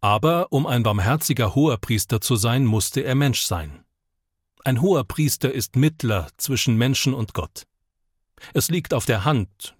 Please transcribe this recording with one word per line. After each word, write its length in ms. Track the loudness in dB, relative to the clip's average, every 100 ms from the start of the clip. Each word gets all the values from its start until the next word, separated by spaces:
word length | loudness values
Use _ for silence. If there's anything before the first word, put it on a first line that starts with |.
Aber 500 | 2 2 2 0 0
um 120 | -2 0
ein 180 | 0
barmherziger 720 | 2 0 0 0 0 0 0 2
Hoherpriester 640 | 2 2 -2 -2 0 -2
zu 160 | 0 0
sein, 280 | 2 2 2
musste 360 | 2 0 -4
er 140 | 0 0
Mensch 260 | 2 0
sein. 420 | -2 -4 -6 -14 _ _ _ _ _ _ _ _
Ein 180 | -2 0
Hoherpriester 720 | 2 2 0 -2 0 0 -2
ist 240 | -2 -2 2
Mittler 540 | 2 2 -2 -2 -2 _
zwischen 400 | -4 -2 2 2
Menschen 360 | 2 2 0
und 200 | -2 -4
Gott. 320 | -6 -8 -12 -20 _ _ _ _ _ _ _ -6
Es 160 | -4 0
liegt 240 | -2 0
auf 120 | -4 0
der 200 | 0 2
Hand, 500 | 0 -2 _ -20